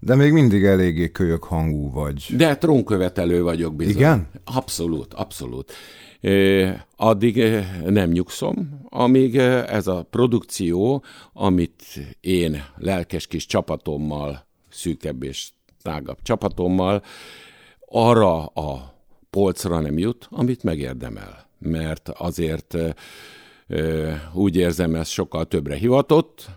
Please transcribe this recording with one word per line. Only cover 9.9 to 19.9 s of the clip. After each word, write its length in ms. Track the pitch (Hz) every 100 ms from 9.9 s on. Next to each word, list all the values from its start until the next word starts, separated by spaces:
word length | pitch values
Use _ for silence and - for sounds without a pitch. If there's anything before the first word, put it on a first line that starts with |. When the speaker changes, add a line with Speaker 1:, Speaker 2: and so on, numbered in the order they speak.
| 92 -
Speaker 2:
produkció, 920 | 110 123 113 - - 92 87 107 139 - - -
amit 500 | - 98 92 85 _ - - 71 -
én 440 | - 92 85 73 71 -
lelkes 500 | 78 95 85 87 -
kis 200 | 82 -
csapatommal, 1000 | 104 87 78 - 73 76 73 73 71 _ _ _
szűkebb 520 | - - 78 80 65
és 280 | 67 69 - _ _ _
tágabb 360 | - 76 69 -
csapatommal, 800 | - 113 101 - 90 92 92 104 - - - - - - - _ _
arra 600 | - 117 117 101 82 80
a 480 | - 76 67 65 _ _ _ _
polcra 500 | - 98 87 98 85
nem 180 | 76